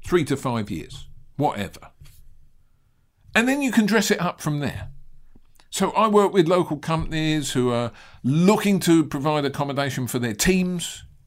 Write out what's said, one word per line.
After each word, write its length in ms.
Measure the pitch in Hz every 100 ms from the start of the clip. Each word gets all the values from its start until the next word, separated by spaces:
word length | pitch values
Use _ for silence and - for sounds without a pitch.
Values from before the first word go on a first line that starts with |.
| -
Three 200 | 180 139
to 100 | 139
five 340 | 135 117 101
years, 380 | 80 - - - - - -
whatever. 540 | 143 - 90 - - - - - - - - _ _ _ _ _ _ _ -
And 140 | 214 247
then 140 | 277
you 100 | 269
can 140 | 220 208
dress 260 | 220 202
it 80 | -
up 220 | 175 -
from 180 | 156 147
there. 300 | 135 92 - - - - - - - - -
So 200 | - 190
I 160 | - 220
work 260 | 208 196
with 140 | 196 165
local 300 | 185 165 151
companies 760 | - 160 160 156 156 156 135
who 180 | 131 123
are 220 | 120 117 - - -
looking 560 | 123 151 180 208 202 190
to 240 | 170 165 143
provide 400 | 143 151 151 143
accommodation 640 | 139 143 135 139 135 123
for 100 | 127
their 160 | 120
teams. 720 | 104 - 185 180 180 - - - -